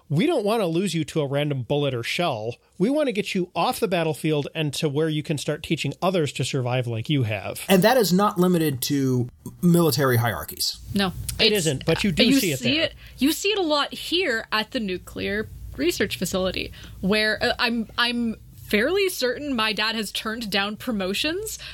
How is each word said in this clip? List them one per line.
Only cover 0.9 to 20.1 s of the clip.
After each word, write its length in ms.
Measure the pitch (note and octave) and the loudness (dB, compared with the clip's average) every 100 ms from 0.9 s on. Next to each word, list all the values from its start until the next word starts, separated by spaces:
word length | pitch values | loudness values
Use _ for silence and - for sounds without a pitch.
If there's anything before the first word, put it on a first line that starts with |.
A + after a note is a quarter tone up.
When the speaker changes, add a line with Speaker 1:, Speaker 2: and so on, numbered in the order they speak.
| D#3+ | -2
Speaker 1:
you 80 | |
to 160 | C#3+ E3 | -2 -2
a 80 | C#3+ | 0
random 360 | C#3 D3 C3+ | 0 0 -2
bullet 300 | A#2+ D3 C#3+ | -2 0 0
or 80 | A#2+ | -2
shell. 540 | A2+ - F3 A2+ A2 - _ - | -2 -2 0 -2 -4 -8 _ 0
We 120 | G3 | 2
wanna 220 | D4 C#4+ | 2 2
get 240 | G#3 F#3+ G3 | 0 -2 -2
you 160 | F3 | -2
off 280 | - G3+ B3 | 0 0 0
the 80 | G#3+ | 0
battlefield 580 | F3+ D#3+ D3+ D#3+ D3+ C#3 D#3+ | 0 0 0 0 0 -2 -4
and 180 | D3+ - | -4 -2
to 120 | D#3 | -2
where 220 | C#3 D#3+ | 0 0
you 120 | D3+ | 0
can 160 | C3+ D3+ | -2 -4
start 260 | - D3+ | -4 -4
teaching 320 | - D#3+ C#3 - | -2 -2 -2 -2
others 300 | F3+ F#3 D3 | 0 2 0
to 120 | - C3 | -2 -2
survive 420 | C#3 B2 B2+ A#2+ | -2 0 0 -2
like 220 | A2 B2 | -4 0
you 140 | D3 | 2
have. 360 | A2+ G#2 G2+ G#2 - | 2 -2 -6 -6 4
Speaker 2:
And 160 | F#3+ | 6
that 140 | G#3 C4 | 6 6
is 160 | F#3 | 4
not 260 | F3+ G#3 F3+ | 4 4 4
limited 420 | F3+ F3 D#3 B2+ | 4 4 2 0
to 440 | - C#3+ C3 B2+ B2 - - - | 0 0 2 2 0 -6 -16 0
military 540 | F3 E3+ E3 C#3 C3+ A#2+ | 4 6 6 4 4 4
hierarchies. 600 | A#2 E2+ - - - - - | 2 -2 -6 -6 -6 -6 -4
Speaker 3:
No. 140 | G3+ G3 - - - | -2 -2 -2 -6 2
Speaker 1:
It 100 | A3 | 2
Speaker 3:
It's, 140 | G#3 D#3 | 2 0
Speaker 1:
isn't, 180 | C3+ - | 0 0
but 200 | E3 G#3 | 0 2
you 80 | |
do 100 | D3 B3 | 4 4
Speaker 3:
you 140 | C4+ | 4
Speaker 1:
see 140 | F#3+ | 2
it 60 | C3+ | 0
Speaker 3:
see 160 | A#3+ D4+ | 0 0
Speaker 1:
there. 80 | E4 | -2
Speaker 3:
it, 80 | - - - | -6 -16 -2
you 160 | C4+ | 0
see 160 | D#4 G4 | 0 0
it 80 | G#4+ | 0
a 40 | |
lot 300 | E4 D4 C4 | 2 0 -2
here 540 | A3+ - E4+ F#4 A3+ - | -6 -2 0 0 -2 -2
at 180 | G#3+ A3 | -4 -2
the 80 | C4 | -4
nuclear 680 | G3+ F3+ - - G3 G3+ A3 - - - | -4 -6 -8 -8 -4 -4 -6 -10 -12 -4
research 400 | D#4 - G#3 - | -2 0 -2 -4
facility, 540 | F#3 F#3+ F#3 - - - - - | -4 -2 -2 -4 -8 -10 -18 -4
where, 360 | F#3 G#3+ G#3+ G#3+ | 0 2 2 0
uh, 80 | A#3 - | -2 0
I'm, 300 | A#3+ A#3 G#3+ - | -2 -2 -4 -2
I'm 400 | A#3+ A#3+ A#3 - - - | 0 0 -2 -4 -12 -20
fairly 520 | - G#3 C4 G4 F#4+ | -2 0 2 2 0
certain 480 | - B3 F#3+ D4 B3 | 0 -2 -2 -4 -2
my 160 | A3 | 0
dad 240 | G#3+ A3 A3+ | 0 -2 -2
has 160 | G#3 | -4